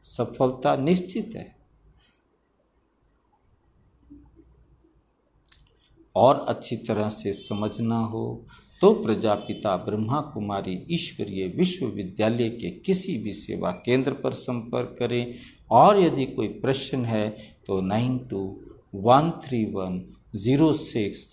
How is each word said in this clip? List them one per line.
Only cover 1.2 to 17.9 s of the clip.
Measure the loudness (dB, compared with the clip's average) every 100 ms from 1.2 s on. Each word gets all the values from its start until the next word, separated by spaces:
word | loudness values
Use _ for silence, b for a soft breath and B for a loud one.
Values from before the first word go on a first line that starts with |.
| -8 -12
है। | -16 _ _ _ _ B B B _ _ _ _ _ _ _ _ _ _ _ _ _ _ _ _ _ _ _ -20 -20 _ _ _ _ _ _ _ _ _ _ _ -20 -20 _ _ _ _ _ 4
और | 6 6 0
अच्छी | -6 -6 -8
तरह | -4 -2 -2
से | -4 -6
समझना | -6 -6 -4 -4 -4 -2 0
हो | -2 -4 -6 -8 -14 b b b
तो | 6
प्रजापिता | 6 2 2 2 0 -2 -4 -2 -2
ब्रह्मा | -2 -4 -2 -2
कुमारी | -4 -8 -4 -4 -4 -8 -4
ईश्वरीय | -4 -4 -6 -6 -4 -4
विश्वविद्यालय | 0 0 0 -4 -6 -10 0 0 2 -2
के | -2 -8
किसी | -6 -2 0 0 -4
भी | -6
सेवा | -8 -8 -4 -4
केंद्र | -4 0 2 2
पर | -2 -4
संपर्क | -4 -6 -6 -4 -4 -6 -4
करें | -2 -2 -4 B B B 4
और | 8 10 8
यदि | 4 2 -2
कोई | -2 -4
प्रश्न | -2 -2 0 -2 -2
है | 0 0 -2 B B B -4
तो | -2
नाइन | 2